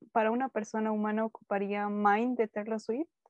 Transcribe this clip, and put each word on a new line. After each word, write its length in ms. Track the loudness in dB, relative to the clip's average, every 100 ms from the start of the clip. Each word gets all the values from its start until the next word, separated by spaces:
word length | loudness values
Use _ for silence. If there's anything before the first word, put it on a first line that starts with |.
| -4
para 180 | 0 2
una 200 | 2 0
persona 420 | -4 -4 -2 0
humana, 320 | 0 0 0
ocuparía 640 | -2 -6 -4 -2 -2 -2 -2
Mine 480 | 2 4 4 2 0
de 100 | -2
Taylor 320 | -2 -6 -4
Swift. 300 | -4 -4 -4 _ _